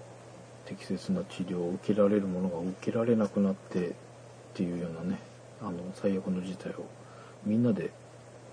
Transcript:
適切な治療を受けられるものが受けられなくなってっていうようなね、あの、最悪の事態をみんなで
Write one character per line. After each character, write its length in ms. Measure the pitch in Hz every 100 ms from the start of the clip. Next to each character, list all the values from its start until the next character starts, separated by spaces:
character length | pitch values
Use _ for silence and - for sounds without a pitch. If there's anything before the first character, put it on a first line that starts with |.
| - - - - - - -
適 180 | 196
切 280 | - 92 -
な 100 | 90
治 180 | - -
療 140 | 92 90
を 100 | 87 92
受 120 | -
け 60 | 104
ら 80 | 101
れ 80 | 104
る 60 |
も 180 | 95 90
の 60 | 92
が 100 | 82
受 320 | 90 92 -
け 20 |
ら 120 | 113
れ 120 | 117 110
な 120 | 101
く 120 | 101
な 120 | 98
っ 20 |
て 340 | 95 - 92 87
っ 40 | - - - - - -
て 80 | -
い 120 | 87 85
う 40 |
よ 80 | 85
う 140 | 82
な 60 | 90
ね、 60 | 98 - - - -
あ 20 | 104
の、 60 | 87 90
最 220 | - 101 95
悪 100 | 95
の 140 | 90
事 140 | 92 90
態 160 | -
を 120 | - - - - - - -
み 120 | - 117
ん 60 |
な 100 | 120
で 180 | - - - - - - - -